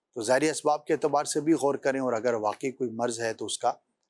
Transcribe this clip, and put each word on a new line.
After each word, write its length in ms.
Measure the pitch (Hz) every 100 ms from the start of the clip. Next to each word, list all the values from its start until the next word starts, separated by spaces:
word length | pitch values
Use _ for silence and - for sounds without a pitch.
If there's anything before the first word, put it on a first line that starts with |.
| _
تو 80 | 123
ظاہری 280 | 110 131 156
اسباب 360 | 139 147 147 -
کے 60 |
اعتبار 320 | 151 151 143
سے 160 | 147 156
بھی 120 | 147
غور 220 | 151 139
کریں 260 | 135 139 135
اور 120 | 127
اگر 220 | 117 120
واقعی 360 | 117 107 101 135
کوئی 200 | - 123
مرض 300 | 113 120 113
ہے 140 | 113
تو 100 | 110
اس 140 | 107 -
کا 140 | 120 - _ _